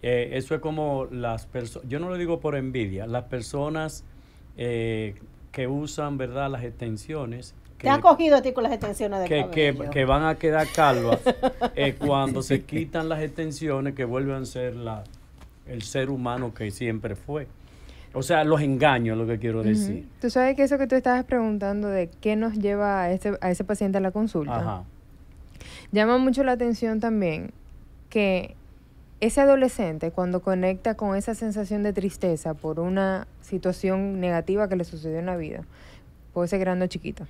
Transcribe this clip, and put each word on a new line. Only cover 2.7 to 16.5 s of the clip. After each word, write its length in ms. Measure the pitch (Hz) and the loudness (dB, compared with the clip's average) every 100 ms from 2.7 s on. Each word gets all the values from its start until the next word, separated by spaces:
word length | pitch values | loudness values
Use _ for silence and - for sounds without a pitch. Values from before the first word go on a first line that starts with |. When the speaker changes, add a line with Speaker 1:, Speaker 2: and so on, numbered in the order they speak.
| 127 104 95 113 | -4 -4 -4 -4
Speaker 1:
las 180 | 120 | -6
personas, 800 | 120 127 113 143 147 160 156 - - - - - - - | -4 -8 -6 -4 -4 -4 -6 -8 -16 -20 -20 -20 -20 -8
eh, 580 | 120 117 113 110 110 101 - - - | -4 -2 -2 -2 -4 -8 -18 -20 -14
que 140 | - 127 | -6 -4
usan, 480 | 143 147 - 147 143 | -4 -6 -6 -4 -4
¿verdad?, 320 | 127 123 139 | -4 -4 -4
las 140 | 135 | -4
extensiones, 920 | 120 113 120 107 - 156 127 120 123 - - - | -8 -8 -8 -8 -8 -8 -6 -8 -14 -20 -20 -4
Speaker 2:
Te 100 | - | 2
ha 60 | 285 | 8
Speaker 1:
que 60 | |
Speaker 2:
cogido 340 | 370 294 330 285 | 8 8 8 6
a 60 | |
ti 100 | 262 | 6
con 100 | 254 | 0
las 80 | 233 | 0
extensiones 480 | 233 208 202 214 196 | -2 -4 -4 -2 -2
de 60 | 180 | 0
Speaker 1:
que, 180 | 151 143 | 0 0
que, 220 | 165 147 | 2 2
Speaker 2:
cabello. 160 | 135 143 | 2 -4
Speaker 1:
que 140 | 139 131 | 0 4
van 180 | 135 | 4
a 120 | 160 160 | 4 2
quedar 300 | 160 156 156 | 2 4 2
calvas, 460 | - 151 127 117 - - 247 262 | 4 6 6 4 2 2 2 0
Speaker 2:
<laughs> 260 | 254 - - | 0 -4 0
Speaker 1:
eh, 180 | 139 - | -2 0
cuando 440 | 143 139 135 139 | 0 2 2 -2
se 200 | 135 135 | 0 0
quitan 440 | - 156 160 165 160 | 0 -4 -2 -4 -2
las 120 | 160 | -2
extensiones, 720 | 156 - 160 143 156 135 139 | -4 -4 -6 -4 -4 -2 -2
que 100 | 135 | -4
vuelven 380 | 123 127 139 135 | -4 -2 -2 -4
a 20 | 127 | -6
ser 280 | 127 123 | -6 -6
la, 300 | 120 117 110 104 - - - - - - | -6 -8 -8 -12 -18 -20 -20 -20 -20 -14
el 160 | 123 | -12
ser 280 | 107 139 131 | -6 -4 -2
humano 420 | 135 120 123 123 | -2 -2 -4 -6